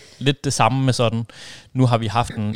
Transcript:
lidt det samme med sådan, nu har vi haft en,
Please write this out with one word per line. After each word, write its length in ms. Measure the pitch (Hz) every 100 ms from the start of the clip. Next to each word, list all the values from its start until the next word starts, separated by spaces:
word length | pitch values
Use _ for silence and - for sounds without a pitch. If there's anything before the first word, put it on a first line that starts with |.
| - -
lidt 240 | 135 143
det 100 | 143
samme 320 | - 113 131 135
med 80 |
sådan, 320 | 120 117 113 117 - - - -
nu 120 | 127 127
har 120 | 117
vi 100 | 113
haft 240 | 110 120
en, 240 | - 107